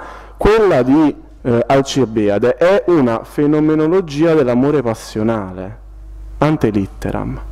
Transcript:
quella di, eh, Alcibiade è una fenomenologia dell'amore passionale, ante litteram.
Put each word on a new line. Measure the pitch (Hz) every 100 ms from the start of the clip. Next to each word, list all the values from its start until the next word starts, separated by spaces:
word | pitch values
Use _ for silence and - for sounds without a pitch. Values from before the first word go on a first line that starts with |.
| - - - -
quella | 196 226 202 143
di, | 127 147 147 - - -
eh, | 135 117 -
Alcibiade | 139 135 139 117 110 104 101 120 -
è | 170 202 -
una | 170 123 113
fenomenologia | - - 147 151 151 156 156 185 170 143 165
dell'amore | 160 123 120 139 147
passionale, | 120 110 - 110 110 113 92 92 92 107 - - - - - -
ante | 147 156 113
litteram. | 101 95 - - 104 107 135 -